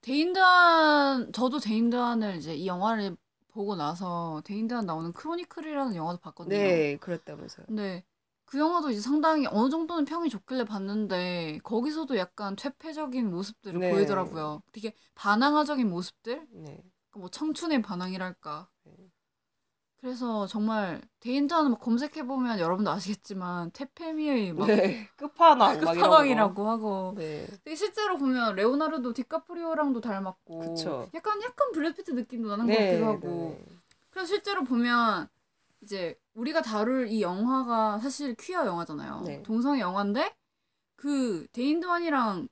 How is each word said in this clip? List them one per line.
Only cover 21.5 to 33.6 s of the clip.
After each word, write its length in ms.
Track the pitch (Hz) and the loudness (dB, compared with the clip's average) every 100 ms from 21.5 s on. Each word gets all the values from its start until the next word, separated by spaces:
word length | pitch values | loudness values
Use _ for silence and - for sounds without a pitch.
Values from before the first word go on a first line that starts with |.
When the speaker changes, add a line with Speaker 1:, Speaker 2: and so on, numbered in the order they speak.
| 339 302 | 4 4
Speaker 1:
막 80 | 226 | 2
검색해보면 760 | - 233 277 320 254 269 247 220 | 0 0 0 -6 -6 -2 -2 0
여러분도 320 | 165 185 202 | 0 2 2
아시겠지만 800 | 165 185 208 - 196 180 180 170 | 0 -4 -8 -8 -8 -6 -6 -6
테페미의 840 | - 277 - 330 311 302 262 196 | -10 -14 -10 -8 -4 0 0 0
막 120 | 160 202 | -2 2
Speaker 2:
네, 420 | 208 185 233 214 _ | 4 4 0 -10 _
끝판왕 420 | 294 - 339 277 | -12 6 8 10
막 140 | 220 | 6
이런 100 | 285 | 6
거. 80 | 311 | 2
Speaker 1:
끝판왕이라고 760 | 339 330 320 285 233 208 185 208 | 4 8 8 8 4 2 2 -2
하고. 460 | 226 214 196 185 202 | -2 -2 -4 -6 -6
Speaker 2:
네. 280 | 160 151 - 202 | -8 -8 -10 -14
Speaker 1:
되게 120 | - 311 | -12 -6
실제로 400 | 403 - 427 349 | -6 -2 -2 0
보면 400 | 269 254 226 190 | 2 2 0 2
레오나르도 560 | 214 277 311 311 247 | 2 2 0 -2 -4
디카프리오랑도 880 | 233 247 320 - 339 330 320 294 240 | -6 -6 -6 -8 -8 -4 0 0 0
닮았고 580 | 226 196 196 - _ 165 165 | -2 -4 -6 -10 _ -10 -6
Speaker 2:
그쵸. 360 | 165 160 139 117 | -4 -4 -4 -8
Speaker 1:
약간, 260 | 330 415 415 | -8 -4 -4
약간 280 | 466 - 554 | -4 0 0
브래드 240 | 339 311 - | 2 -2 -4
피트 160 | 392 | -6
느낌도 360 | 254 233 240 220 | -6 -6 -6 -4
나는 180 | 202 233 | -2 2
Speaker 2:
네, 320 | 220 202 175 | 4 4 4
Speaker 1:
것 80 | 220 | 2
같기도 220 | 208 175 | 0 -4
하고. 280 | 170 165 | -6 -6
Speaker 2:
네. 160 | - | -10